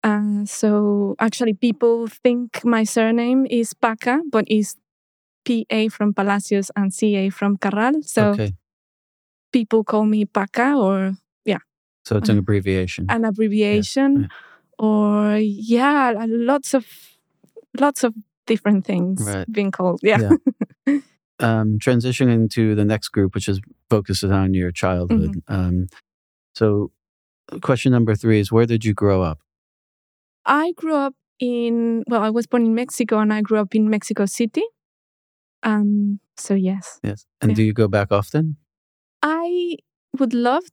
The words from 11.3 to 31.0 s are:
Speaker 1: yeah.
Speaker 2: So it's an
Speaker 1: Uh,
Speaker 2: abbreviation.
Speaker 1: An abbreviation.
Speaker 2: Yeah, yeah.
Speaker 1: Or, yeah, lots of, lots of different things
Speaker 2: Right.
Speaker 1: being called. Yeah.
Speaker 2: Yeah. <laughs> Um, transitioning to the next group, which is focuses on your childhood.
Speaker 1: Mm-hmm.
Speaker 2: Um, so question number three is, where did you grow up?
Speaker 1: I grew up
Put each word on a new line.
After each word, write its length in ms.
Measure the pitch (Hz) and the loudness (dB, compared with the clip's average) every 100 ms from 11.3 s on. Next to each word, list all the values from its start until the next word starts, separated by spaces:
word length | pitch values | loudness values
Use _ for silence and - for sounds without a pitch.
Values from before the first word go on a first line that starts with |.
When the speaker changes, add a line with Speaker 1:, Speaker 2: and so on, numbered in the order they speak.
| _ - | _ -4
Speaker 1:
yeah. 160 | 202 _ _ _ _ - | -4 _ _ _ _ -2
Speaker 2:
So 120 | 107 | -2
it's 120 | 107 | 2
an 80 | 104 | 2
Speaker 1:
Uh, 40 | |
Speaker 2:
abbreviation. 640 | 101 104 98 95 92 - 92 | 2 0 0 -2 -2 -4 -2
Speaker 1:
An 160 | 233 226 | 0 0
abbreviation. 880 | 208 220 208 208 208 202 269 277 | 0 0 0 2 0 0 0 2
Speaker 2:
Yeah, 80 | 277 | 2
yeah. 640 | 277 - - - _ - 220 | 0 -8 -20 -20 _ -2 0
Speaker 1:
Or, 520 | 214 208 208 208 214 | 2 2 2 2 2
yeah, 840 | 214 202 220 233 277 294 254 214 226 | 0 -2 0 2 2 2 2 0 -2
lots 480 | 233 233 285 - 262 | -2 0 0 0 -4
of, 100 | 226 - - _ _ _ _ - - - | -4 -20 -20 _ _ _ _ -20 -12 0
lots 240 | 285 277 | 0 2
of 100 | 240 220 - _ - | -2 -2 -16 _ -2
different 400 | 226 208 202 - | 0 2 0 0
things 400 | 185 180 190 196 | -2 -2 -2 -4
Speaker 2:
Right. 260 | 196 92 | -4 -6
Speaker 1:
being 200 | 214 196 | -4 -2
called. 300 | - 185 170 | -2 -2 0
Yeah. 260 | 196 214 101 311 - - - _ - | 2 2 4 2 2 -4 -8 _ -2
Speaker 2:
Yeah. 140 | 285 | -2
<laughs> 80 | - _ _ - | -2 _ _ -4
Um, 380 | 117 110 107 107 | 0 2 2 0
transitioning 720 | 131 123 123 123 127 117 110 | 2 2 2 2 2 4 2
to 240 | - 110 104 | 2 2 2
the 100 | 104 | 2
next 240 | 107 - | 0 -2
group, 240 | - 98 | 0 0
which 160 | 104 101 | 0 -4
is 100 | 98 - _ - | -4 -6 _ 0
focuses 400 | 107 101 95 98 | 0 0 -4 0
on 240 | 98 95 | 2 2
your 160 | 95 90 | 0 -2
childhood. 680 | 87 92 90 87 226 - 95 - | -2 -2 0 0 0 0 -4 -4
Speaker 1:
Mm-hmm. 20 | 98 | -2
Speaker 2:
Um, 320 | 90 90 90 - _ _ _ _ _ | 0 0 -2 -8 _ _ _ _ _
so 380 | - 110 104 104 _ _ _ _ _ - - | -2 0 0 -4 _ _ _ _ _ -18 -10
question 280 | - 127 131 | -2 0 2
number 220 | 123 113 | 2 2
three 260 | 104 113 107 | 0 2 2
is, 120 | 98 | 2
where 160 | 113 117 | 2 2
did 180 | 117 110 | 0 -2
you 80 | |
grow 300 | 101 101 95 | 0 2 2
up? 160 | 87 76 _ _ _ _ _ _ _ _ _ _ - | 0 -4 _ _ _ _ _ _ _ _ _ _ -2
Speaker 1:
I 280 | 285 330 | 0 0
grew 200 | 339 320 | -4 -4
up 220 | 302 | -2